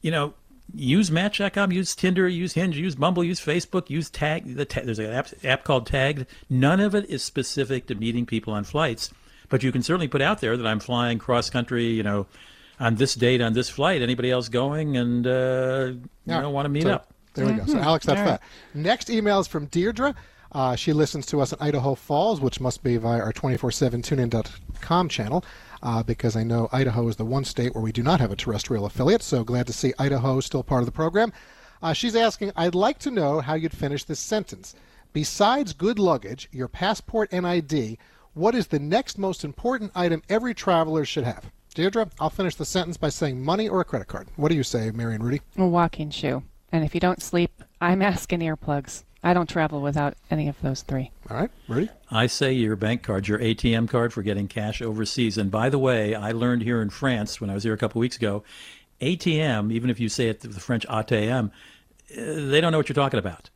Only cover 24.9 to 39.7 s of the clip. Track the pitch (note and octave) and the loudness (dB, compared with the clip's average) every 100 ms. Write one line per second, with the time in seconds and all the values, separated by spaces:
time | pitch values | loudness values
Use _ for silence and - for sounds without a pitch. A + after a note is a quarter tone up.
24.9 | E3+ E3+ - G#2+ D#3 - - - - A#2+ | 2 2 -2 -2 -2 -2 -18 -20 -10 -2
25.9 | A2+ A2+ A#2 A#2+ A2 A2+ A#2 A2+ B2+ C3+ | -2 0 0 0 0 0 0 0 2 2
26.9 | A2+ A#2 G#2+ A2+ C3+ C3 - B2 A2+ A2 | 2 0 -2 -2 -2 -2 -2 -2 -2 -2
27.9 | A2 B2 F3 A#2 G2+ - A2 - A#2 G2+ | 0 2 2 2 0 -4 -4 -2 -2 -2
28.9 | - C3 A3 - C3 A2+ B2 A#2+ A#2 C3 | 0 2 2 2 -2 0 0 -2 0 -2
29.9 | - C#3 C3+ C3 C3 - C#3 B2 C3 A#2+ | 0 0 2 2 0 0 -4 0 0 0
30.9 | B2 D#3+ F3+ A3+ - - - - - E3 | 0 0 2 0 -2 -20 -20 -20 -6 -4
31.9 | D#3 A#3+ A3 A3+ - G3+ - E3+ F3 G#3 | 0 0 4 2 2 -6 0 0 4 2
32.9 | D4 D4 A#3 D3 D3+ C3 D#3+ D#3+ - C#3+ | 0 -2 0 2 0 0 -2 -2 -4 -4
33.9 | C#3+ - D3+ - G#3+ F#3+ F#2 - - - | -4 -6 -8 -2 -2 -4 -12 -18 -20 -20
34.9 | - _ D3+ D3+ - G3+ C4 B3 - F#3+ | -20 _ -4 -4 2 4 4 0 -2 -2
35.9 | A3 F#3+ C#3+ G2 B2 - C3 B2 - F#3 | 2 2 2 -2 -12 -12 -8 -8 -2 -2
36.9 | G#3 - A#3 G#3+ F3+ F3+ F3 D3 D3+ A2 | -2 -2 -2 -2 -2 0 0 0 -2 -2
37.9 | A2+ - _ _ - F#3+ B3 F3+ D#3 D3 | -6 -18 _ _ 0 2 2 0 -2 2
38.9 | G#3 C4 - G3 F3+ D3+ C#3 A#3+ | 0 0 -4 -4 -4 -8 -4 -2